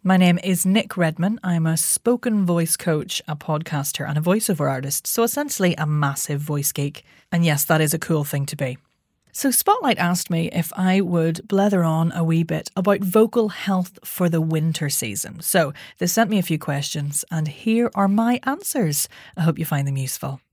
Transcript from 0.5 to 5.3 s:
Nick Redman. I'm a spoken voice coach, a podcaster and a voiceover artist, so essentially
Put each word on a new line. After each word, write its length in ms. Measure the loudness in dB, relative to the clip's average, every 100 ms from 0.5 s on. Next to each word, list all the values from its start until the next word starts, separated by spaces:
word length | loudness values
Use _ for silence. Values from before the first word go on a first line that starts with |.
| 0
Nick 320 | 4 2 2 0
Redman. 440 | 0 2 -2 0
I'm 240 | 0 2 2
a 100 | 2
spoken 720 | 0 0 0 0 2 2 2
voice 300 | 2 0 -2
coach, 440 | 0 -2 -2 -8 -8
a 80 |
podcaster 720 | -10 -4 -4 -2 -4 -4 -6 -4
and 80 | -2
a 60 |
voiceover 480 | 2 2 2 0 0
artist, 380 | -2 -4 -6 -4
so 160 | 0
essentially 500 | 0